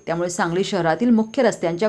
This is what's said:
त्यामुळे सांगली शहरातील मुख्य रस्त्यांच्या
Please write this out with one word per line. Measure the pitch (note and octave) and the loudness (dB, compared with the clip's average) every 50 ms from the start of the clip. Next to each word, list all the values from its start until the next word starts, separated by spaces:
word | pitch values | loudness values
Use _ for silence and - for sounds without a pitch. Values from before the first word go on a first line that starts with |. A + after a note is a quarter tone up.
| - | -6
त्यामुळे | D#3 E3 E3+ F3 F3+ | -6 -4 -4 -4 -4
सांगली | F3 A3 F#3 E3+ E3+ F#3 G3 | -2 -2 -2 0 0 -2 -2
शहरातील | - G3+ F3+ E3 D#3+ D#3+ - A#3+ B3 | -2 -2 0 0 0 0 2 2 4
मुख्य | A3+ A3 A3 - - C#4 | 4 2 2 0 0 0
रस्त्यांच्या | B3+ G3+ - - F3+ E3 E3+ E3+ A3 | 2 2 0 0 -2 -4 -2 0 -2